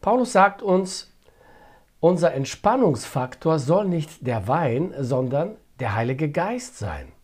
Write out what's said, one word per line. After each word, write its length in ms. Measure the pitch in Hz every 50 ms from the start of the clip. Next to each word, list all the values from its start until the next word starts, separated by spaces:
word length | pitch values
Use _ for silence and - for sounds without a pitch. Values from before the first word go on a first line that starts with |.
Paulus 320 | - 196 226 254 247 240 -
sagt 280 | 202 190 202 196 -
uns, 540 | - 202 185 190 190 185 - - - _ _ _ _ - _ _ - - - - - - - - _ _ _ _
unser 320 | - 165 185 165 170 165 -
Entspannungsfaktor 1200 | 135 135 - - - - 208 233 269 247 180 135 107 - - - 139 127 131 - - - 160 160
soll 300 | 156 127 131 165 196 214
nicht 400 | 190 175 165 151 - - - -
der 220 | 127 120 113 92 98
Wein, 440 | 135 165 170 131 113 131 165 190 - 139
sondern 560 | 139 120 135 127 127 127 127 139 165 208 214 - _ _ _ -
der 160 | 127 110 101
Heilige 340 | 113 117 120 131 131 156 151
Geist 480 | 143 165 170 202 240 254 247 - -
sein. 300 | - - - 76 71 67 65 - _